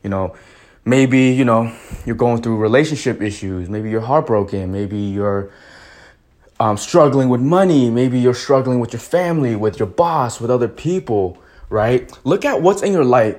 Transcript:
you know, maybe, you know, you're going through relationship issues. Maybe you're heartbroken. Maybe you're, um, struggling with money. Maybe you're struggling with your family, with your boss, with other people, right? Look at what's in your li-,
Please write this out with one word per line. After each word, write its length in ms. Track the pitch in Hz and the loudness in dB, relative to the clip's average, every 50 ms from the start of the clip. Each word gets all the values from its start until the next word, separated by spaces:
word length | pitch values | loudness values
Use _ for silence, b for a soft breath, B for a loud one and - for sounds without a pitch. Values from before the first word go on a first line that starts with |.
| b | b
you 60 | 101 | -6
know, 260 | 98 95 95 87 - B B B B B B B B B B | -4 -4 -4 -6 -8 B B B B B B B B B B
maybe, 460 | 117 127 135 135 127 131 131 131 127 | 0 2 4 4 4 4 4 4 4
you 160 | 127 131 135 | 2 2 2
know, 280 | 120 113 113 117 113 B B B B B B B | 2 2 2 0 -2 B B B B B B B
you're 120 | 120 113 - | -6 -2 0
going 240 | 123 120 117 117 | 0 0 0 0
through 160 | 117 117 113 107 | -2 -2 -2 0
relationship 640 | 110 107 117 139 156 151 151 131 - 131 107 - | 0 2 4 4 2 2 -2 -4 -4 -4 -4 -4
issues. 480 | 104 104 98 - 98 95 95 90 90 90 | -4 -6 -6 -6 -8 -8 -8 -8 -8 -8
Maybe 200 | 107 107 107 107 | -8 -8 -6 -4
you're 120 | 110 113 | -4 -4
heartbroken. 720 | 110 120 139 156 151 - 113 104 101 101 101 98 92 90 95 | -2 0 0 0 0 2 0 0 0 -2 -4 -6 -6 -6 -6
Maybe 240 | 101 104 92 104 104 | -6 -6 -6 -6 -6
you're, 520 | 101 101 98 101 101 104 98 98 98 98 B B B B B B B B B B B B B B B _ _ _ _ _ _ - | -6 -4 -4 -4 -2 -2 -2 -4 -6 -8 B B B B B B B B B B B B B B B _ _ _ _ _ _ -2
um, 160 | 113 110 104 | 0 0 0
struggling 540 | 101 - - - 175 151 139 127 135 131 127 | -2 -4 2 4 4 6 6 4 2 2 2
with 100 | 123 120 | 2 2
money. 500 | 127 143 175 185 196 185 160 139 123 117 | 2 2 2 4 4 4 4 4 4 2
Maybe 300 | 113 120 127 127 123 123 | 2 2 0 0 2 2
you're 140 | 123 127 120 | 2 2 0
struggling 480 | - - - 139 131 123 127 127 123 | 0 0 0 0 0 2 0 -2 -2
with 100 | 117 - | -2 -4
your 80 | - 110 | -6 -12
family, 560 | - - - 175 180 170 170 156 139 120 113 | -8 -2 -2 -2 0 0 0 0 0 0 -2
with 240 | 101 107 107 - - | 0 -2 -2 -2 -2
your 80 | 110 95 | -6 -4
boss, 540 | - - 175 170 160 151 127 117 - - | 0 0 0 2 2 0 -2 -2 -4 -6
with 100 | 117 117 | -2 0
other 160 | 127 123 120 107 | 0 0 0 -2
people, 720 | - - - 160 180 185 185 - 113 101 95 90 85 b b b b b b b | -4 -6 -4 -4 -4 -4 -2 -2 -2 -2 -2 -2 -6 b b b b b b b
right? 420 | 104 107 107 117 127 123 - - - - - | -2 0 0 2 2 0 -2 -4 -16 -8 -2
Look 180 | 131 175 202 269 | -2 -2 0 0
at 180 | 285 247 - | -2 0 2
what's 200 | 165 190 202 190 | 2 2 2 2
in 100 | 202 202 | 0 0
your 140 | 196 170 139 | 0 2 2
li-, 300 | 123 123 127 110 107 98 | 4 4 4 4 2 0